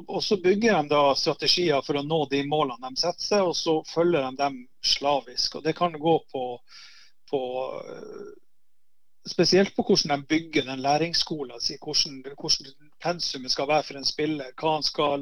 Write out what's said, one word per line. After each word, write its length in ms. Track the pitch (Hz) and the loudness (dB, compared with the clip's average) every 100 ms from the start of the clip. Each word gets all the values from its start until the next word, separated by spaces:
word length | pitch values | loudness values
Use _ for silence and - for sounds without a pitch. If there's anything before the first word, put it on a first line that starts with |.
og 180 | - 185 | 2 -4
så 140 | - 202 | 0 2
bygger 320 | 180 202 226 175 | 2 4 4 4
de 160 | 147 | 4
da 100 | 147 143 131 | 4 4 4
strategier 600 | 165 143 147 180 175 139 - | 0 0 2 4 4 2 0
for 100 | 143 | -2
å 60 | |
nå 160 | 147 160 139 | 0 0 0
de 140 | 139 139 | 0 0
målene 400 | 156 139 120 127 | 0 0 -2 -8
de 80 | 131 | -4
setter 260 | 170 - - | -2 -2 0
seg, 220 | 208 180 | 2 2
og 80 | 147 | 0
så 220 | 165 156 - | 0 0 0
følger 400 | 165 175 160 131 | 0 2 2 0
de 160 | 135 | -2
dem 160 | 143 131 - - | -2 -4 -14 -4
slavisk. 720 | - - 139 139 127 123 - - | 0 2 2 0 0 -6 -4 -4
Og 80 | 156 | -2
det 80 | 156 | 0
kan 160 | 175 156 | 0 0
gå 180 | 160 156 - 135 | 2 2 0 -8
på, 80 | 127 120 - - - - - - - | -8 -10 -14 -20 -20 -20 -20 -20 -6
på, 100 | 139 127 127 131 - | -6 -4 -6 -6 -8
eh, 480 | - - - - - - - - - - - - - - - | -10 -14 -14 -14 -16 -18 -20 -20 -20 -20 -20 -20 -20 -16 -4
spesielt 440 | - 160 180 196 - | 2 4 6 4 0
på 120 | 233 | 2
hvordan 260 | 190 160 | 4 2
de 160 | 143 139 | 0 0
bygger 400 | 156 165 156 127 | 0 0 -2 -2
den 160 | 135 139 | -2 2
læringsskolen 720 | 151 170 160 - 156 123 120 | 2 2 -2 -2 -4 -8 -6
sin, 180 | - 143 | -8 -6
hvordan, 400 | 151 143 165 135 - - | -2 0 0 -4 -14 -6
hvordan 560 | 170 - 143 139 - - | -2 -2 -4 -20 -20 -8
pensumet 540 | 160 170 - 139 127 - | -4 -2 -4 -6 -6 -4
skal 120 | 147 | 0
være 160 | 151 - | 0 0
for 80 | 139 | -4
en 80 | 131 | -4
spiller, 460 | - 151 151 131 - | -2 -2 -2 -8 -4
hva 160 | 160 156 | 0 0
han 80 | - | -2
skal 320 | - 147 143 | 0 0 2